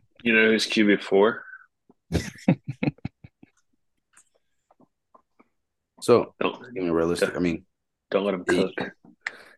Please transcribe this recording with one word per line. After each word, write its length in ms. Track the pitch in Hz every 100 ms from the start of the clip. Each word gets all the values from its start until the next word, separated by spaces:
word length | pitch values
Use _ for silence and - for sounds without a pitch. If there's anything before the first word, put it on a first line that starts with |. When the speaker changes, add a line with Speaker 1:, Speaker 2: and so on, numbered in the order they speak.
| - _
Speaker 1:
You 100 | 117
know 180 | 113 110
who's 140 | 107 -
Q 200 | 113 104
B 80 | 98
four? 480 | - 98 107 117 - - _ _ _ _ _ - - - - 156 - - - - - - - _ - _ _ _ _ _ _ - _ _ _ _ _ _ _ _ _ _ _ _ _ _ _ _ _ _
Speaker 2:
So, 320 | - 117 - _
Speaker 1:
Don't, 340 | - - -
Speaker 2:
being 180 | - 87
realistic, 440 | 82 82 87 90 -
I 40 |
mean, 260 | 87 82 - _ _ _ _
Speaker 1:
don't 140 | 98
let 100 | 101
him 120 | 95 87
Speaker 2:
you, 240 | - - -
Speaker 1:
cook. 140 | - - - _ - - -